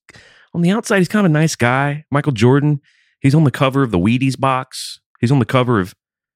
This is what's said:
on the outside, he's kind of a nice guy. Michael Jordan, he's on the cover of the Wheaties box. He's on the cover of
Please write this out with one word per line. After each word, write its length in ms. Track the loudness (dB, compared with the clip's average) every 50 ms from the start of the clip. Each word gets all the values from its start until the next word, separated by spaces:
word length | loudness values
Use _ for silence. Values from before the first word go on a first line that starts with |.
| _ -20 -20 -20 -20 _ _ _ _ _ -4
on 80 | -2
the 100 | 0 0
outside, 260 | 0 -2 -2 -2 0
he's 100 | 0 0
kind 180 | 0 0 0 2
of 40 | 2
a 20 | 2
nice 220 | 2 0 -2 -2
guy. 480 | -2 -2 0 0 0 -2 -4 -4 -8 -8 _
Michael 220 | -4 -4 -2 -2 0
Jordan, 480 | 2 4 4 4 4 2 0 0 -2 -6 _ _ _ _ _ _ _
he's 120 | 0 2 4
on 120 | 4 2
the 60 | 2
cover 300 | 2 0 -2 0 0 0
of 100 | 0 0
the 60 | 0
Wheaties 400 | 0 2 0 0 0 0 -2 -2
box. 640 | -2 -2 -2 -2 -4 -6 -10 -14 -14 -14 -14 -16 -20 _ _ _ _
He's 100 | -2 0
on 80 | 2 0
the 60 | 0
cover 340 | 0 0 0 0 2 0 0
of 160 | -2 -4 -8 _ _ _ _ _ _ _ _